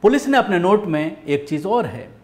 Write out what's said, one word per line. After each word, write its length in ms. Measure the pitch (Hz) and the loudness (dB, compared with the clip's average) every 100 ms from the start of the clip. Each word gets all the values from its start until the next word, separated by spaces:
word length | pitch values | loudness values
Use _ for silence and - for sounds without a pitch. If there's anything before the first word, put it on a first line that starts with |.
पुलिस 260 | 208 277 269 | 2 2 2
ने 100 | 269 | 0
अपने 200 | 220 180 | 2 2
नोट 260 | 180 208 | 4 2
में 380 | 208 156 156 156 | 2 -2 -4 -8
एक 240 | - 143 143 | -4 -4 -2
चीज़ 180 | 156 180 | -6 -2
और 200 | 233 160 | -2 -2
है 220 | 107 - - | -8 -16 -20